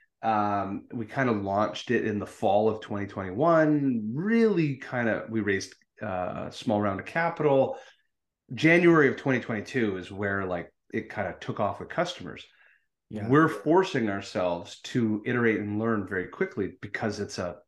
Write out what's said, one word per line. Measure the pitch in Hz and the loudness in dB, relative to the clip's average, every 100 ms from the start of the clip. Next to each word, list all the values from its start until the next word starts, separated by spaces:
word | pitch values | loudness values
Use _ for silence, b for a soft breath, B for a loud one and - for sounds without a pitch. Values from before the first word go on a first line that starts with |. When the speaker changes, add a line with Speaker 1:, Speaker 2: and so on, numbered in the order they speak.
| b _ | b _
Speaker 1:
Um, | 113 107 104 101 98 101 - | 0 2 2 0 -2 -6 -8
we | 117 107 | -10 -6
kinda | - 127 | 0 0
launched | 107 95 98 107 - - | 0 0 0 0 -2 -2
it | 117 110 | 0 0
in | 104 | -2
the | 98 | -6
fall | - 107 101 110 | -2 2 4 4
of | 107 | 0
twenty | - 104 98 | -6 -6 -6
twenty-one, | 104 95 98 165 160 156 147 139 117 107 131 | -6 -6 0 4 6 6 4 2 0 -2 -4
really | 202 233 220 180 151 131 | 0 4 4 4 0 -2
kinda, | - 127 117 98 - | -6 -2 0 0 -2
we | 113 | -2
raised, | 101 98 - - _ - | 0 0 -2 -14 _ -12
uh, | 107 90 90 87 - | -6 -4 -4 -6 -10
a | |
small | - - 104 | -8 0 2
round | 104 95 | 2 -2
of | - | -4
capital. | 165 170 170 147 135 135 B B B B _ _ _ - | -2 -2 0 4 4 4 B B B B _ _ _ -14
January | 117 156 175 175 160 135 | 2 4 6 8 8 6
of | 117 | 2
twenty | 139 127 | 0 0
twenty-two | - 110 - 131 110 95 | -2 -6 -4 0 0 -2
is | 87 | -6
where, | 98 101 98 95 | -4 -2 -2 -2
like, | 87 87 _ _ | -4 -8 _ _
it | 117 - | -8 -6
kinda | - 92 82 | -6 -6 -6
took | - 117 | -8 -2
off | 101 - | -2 -4
with | 87 | -8
customers. | - 175 - 80 - - b b b b _ - | -4 -4 -6 -12 -14 -18 b b b b _ -14
Speaker 2:
Yeah. | 107 107 | -8 2
Speaker 1:
We're | 143 160 | 4 4
forcing | - 151 175 185 135 110 | 2 2 2 2 0 -2
ourselves | 98 98 107 90 87 98 - - | -4 -4 -2 -2 -2 -8 -16 -6
to | 127 110 107 123 | -2 0 0 -2
iterate | 123 117 104 | 0 2 2
and | 104 104 | -2 -2
learn | 113 107 98 | -2 -2 -2
very | 95 90 | -4 -6
quickly | - 190 - 90 - | -4 -4 -4 -6 -6
because | - - 110 104 | -12 -6 -6 -4
it's | 101 - | -8 -6
a | 90 87 | -8 -8